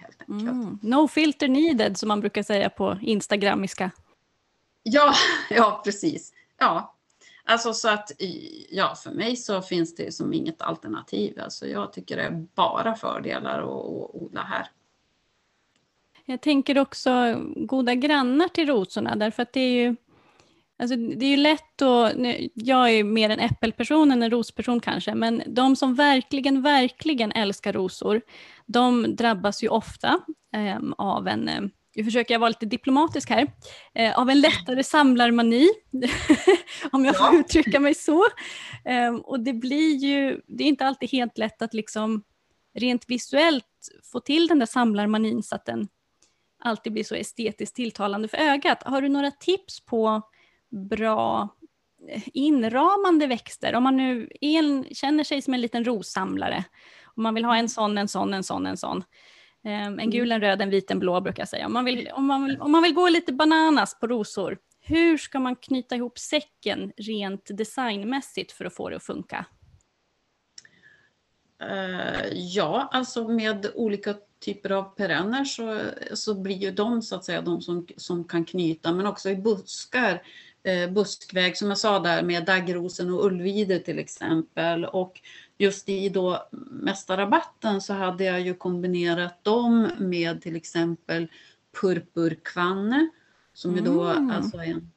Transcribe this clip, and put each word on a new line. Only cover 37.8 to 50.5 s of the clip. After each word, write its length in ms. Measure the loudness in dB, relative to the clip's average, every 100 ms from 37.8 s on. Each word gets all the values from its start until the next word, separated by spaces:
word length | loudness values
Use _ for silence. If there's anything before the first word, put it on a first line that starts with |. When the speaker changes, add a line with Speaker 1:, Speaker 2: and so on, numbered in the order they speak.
| 4 2
Speaker 2:
så. 280 | 2 6 4 2 -8 -14 -16 -12 -2
Ehm, 340 | 0 0 -2
och 180 | -4 -4
det 140 | -4
blir 420 | -4 -2 2 2 2
ju, 460 | 2 2 0 -2 -8
det 160 | 0
är 40 | 2
inte 180 | 2 0
alltid 240 | -2 -2
helt 260 | -2 -2 -2
lätt 240 | -6 -4
att 120 | -6
liksom 500 | -6 -6 -4 -2 -2 -6 _ _ _ _ -4
rent 280 | -2 -2 -2
visuellt 560 | -6 0 4 4 2 -2 _ -20 -20 -12
få 80 | -8
till 280 | 0 2 4
den 120 | 4
där 60 | 2
samlarmanin 800 | 2 2 2 2 2 0 -2
så 120 | -4 -8
att 100 | -6
den 220 | -6 -6 -10 _ _ _ _ _ _
alltid 300 | -6 -6 -6
blir 100 | -6
så 120 | -6 -6
estetiskt 600 | -8 -6 -6 -6 -10 -6
tilltalande 520 | -8 -4 -4 -4 -4
för 100 | 0
ögat. 460 | 2 2 2 -2
Har 180 | -2 -2
du 80 | 0
några 220 | 0 -2
tips 540 | -4 -2 -2 -4 -20 -6
på 360 | 0 0 0 -4 _ _